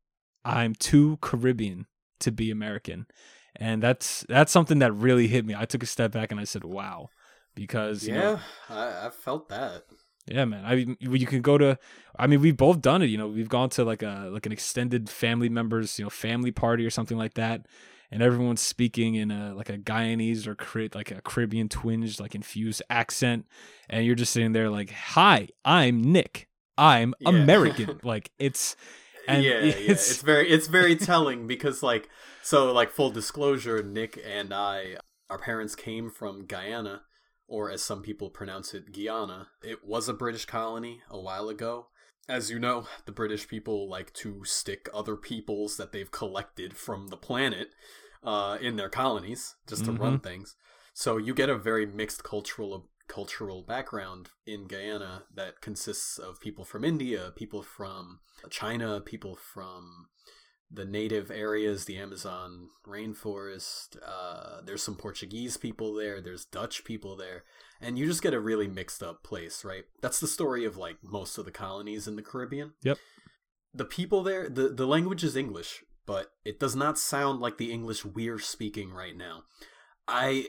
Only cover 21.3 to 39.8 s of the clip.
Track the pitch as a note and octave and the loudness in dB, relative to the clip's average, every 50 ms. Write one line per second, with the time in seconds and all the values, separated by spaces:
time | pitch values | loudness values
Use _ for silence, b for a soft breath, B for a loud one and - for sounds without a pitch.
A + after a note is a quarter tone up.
21.3 | - A#2+ A#2+ G#2+ A2 A2+ A2 G#2+ - - - A#2 A2+ A2+ A2+ A2 G#2+ - G2+ G2+ | -2 0 0 0 0 0 0 -2 -2 -2 -2 0 0 0 -2 -4 -4 -8 -8 -8
22.3 | - G#2 G#2 - - G#2+ A2 A2 G#2+ - - - A#2+ A#2 A2+ - - - C3+ B2 | -8 -10 -10 -8 -6 -4 -4 -4 -4 -6 -4 -2 0 0 0 0 0 2 2 2
23.3 | A#2+ A2+ - B B B B B B B B - - A2+ A2+ A#2 B2 A#2+ A#2+ - | 2 0 -2 B B B B B B B B -4 0 2 4 4 4 4 4 2
24.3 | - A#2+ A2+ A2+ A2 A2+ A2 A2 G#2 G2+ G2+ G2 - - - - - D#3+ F3+ G3+ | 2 4 4 4 4 4 4 2 0 -2 -4 -6 -8 -10 -10 2 6 8 10 10
25.3 | F3 A2+ G2 - - _ - - D#3+ F3+ C#3+ B2 B2 A#2 A2+ C#3 F3 F3+ - - | 10 8 6 0 -8 _ 4 6 8 8 8 6 6 6 6 6 6 6 6 2
26.3 | - - - _ _ _ _ _ _ - D3 D#3 C#3 A#2 A#2 A#2+ C3 - - E3 | -4 -14 -16 _ _ _ _ _ _ 8 10 10 10 10 8 4 0 2 4 6
27.3 | F3+ E3 D3 C#3+ F3+ G#3 D3+ A2 - - A2 F#2 - - - A#2+ A2+ G#2+ - - | 8 10 10 10 10 10 10 6 4 2 -2 -2 -4 -4 -4 -4 -4 -4 -6 -8
28.3 | - - C#3 C#3 C3+ - - - - B B B B B B B B B - - | -6 -2 -2 0 0 0 -2 -4 -4 B B B B B B B B B 0 4
29.3 | C3+ C#3 C#3 C3+ B2 A2+ G#2+ G2+ G2+ F#2+ - - G3+ - - - - - C#3+ D3 | 4 6 6 6 6 6 6 4 4 4 4 4 4 6 4 2 0 2 4 6
30.3 | D3+ D3 D#3 F3 D#3+ D#3 D#3 D#3+ E3 F#3 F3+ F3 E3 D#3+ - - F3 E3 D#3+ C#3+ | 6 8 8 8 6 6 6 6 6 8 8 8 6 4 4 4 4 4 4 4
31.3 | B2+ A#2+ A#2 A2+ B2+ A#2+ - D3 C3+ - - B2+ A#2+ A2 - B B B B B | 0 -2 -4 -4 -4 -2 0 -2 -2 0 2 2 2 2 0 B B B B B
32.3 | B B B - - C#3+ C3+ B2+ B2 A#2+ A#2 A2 - - C#3 B2+ A2 A2+ G#2+ - | B B B 4 6 6 8 8 6 6 4 4 4 2 2 2 2 -2 -6 -6
33.3 | - D3 C#3+ C#3+ C#3 B2+ G#2+ A#2+ A2+ A2 G2+ G2+ G2+ A2 A2+ A2+ - - - G#2+ | -4 0 2 2 2 2 0 0 0 0 -2 -2 -4 -4 -6 -6 -8 -12 -12 -8
34.3 | G2+ G#2 G2+ F#2+ G2 G2 G2+ G2+ G2 G2 F#2+ F#2 F#2 - - _ _ _ _ - | -6 -6 -6 -4 -4 -2 -2 -2 -2 -4 -6 -8 -12 -14 -16 _ _ _ _ -12
35.3 | G2 F#2+ - A#2+ A#2 A2 A2 G#2 - - - A#2 A2 A2+ A#2 A2+ - - A2 G#2 | -10 -8 -6 -6 -4 -4 -6 -6 -8 -10 -10 -10 -8 -8 -8 -10 -10 -10 -10 -10
36.3 | G2 G2 G2 F2+ G2+ F#2 F#2+ - A#2 A#2 A2 G2+ G2 G2+ - _ _ _ _ _ | -10 -12 -12 -10 -10 -10 -8 -8 -8 -8 -8 -8 -10 -12 -16 _ _ _ _ _
37.3 | _ _ _ _ A#2+ G#2+ G#2 G2 F#2+ F#2 - - G#2+ G2 G2+ G#2+ G#2 - G2+ F#2 | _ _ _ _ -8 -6 -6 -6 -6 -6 -6 -8 -8 -8 -8 -10 -10 -10 -10 -12
38.3 | - - G#2 F#2+ F#2+ G2 F#2+ - - G2 G2+ G2+ G2 G2 G#2 A2 A2 A2+ G#2 F#2+ | -10 -12 -12 -12 -12 -12 -12 -12 -14 -14 -16 -14 -12 -8 -6 -6 -4 -6 -6 -8
39.3 | F#2 F#2+ F#2 - _ _ - - - - | -10 -14 -16 -20 _ _ -16 -14 -14 -14